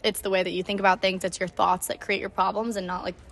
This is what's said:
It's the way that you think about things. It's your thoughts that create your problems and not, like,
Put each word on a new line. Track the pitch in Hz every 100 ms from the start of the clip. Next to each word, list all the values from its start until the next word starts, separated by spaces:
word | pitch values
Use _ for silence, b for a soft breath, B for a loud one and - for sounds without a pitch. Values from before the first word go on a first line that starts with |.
It's | 220 202
the | 208
way | 190
that | 185
you | 175
think | 180 202
about | 196 185
things. | 190 185
It's | 185 -
your | 185
thoughts | - - 185 -
that | -
create | - 202
your | -
problems | - 190 190 226 208
and | 185
not, | 180
like, | - 180 -